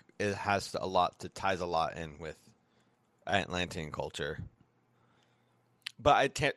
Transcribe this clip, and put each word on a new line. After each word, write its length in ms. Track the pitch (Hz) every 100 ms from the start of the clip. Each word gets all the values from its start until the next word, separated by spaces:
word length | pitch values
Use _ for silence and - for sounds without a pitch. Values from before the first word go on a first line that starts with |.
| _ -
it 160 | 104 98
has 400 | 101 101 - -
a 60 | 95
lot 320 | 92 90 -
to, 100 | 92
ties 320 | - 98 92
a 40 | 87
lot 320 | 82 80 -
in 220 | 80 76
with 180 | 80 - _ _ _ _ _ _ _ _ -
Atlantean 640 | 98 - 90 87 90 76
culture. 480 | - 76 - 73 76 - _ _ _ _ _ _ _ _ _ _ _ _ _ - -
But 160 | 135 113
I, 120 | 135
Ta-, 240 | - 143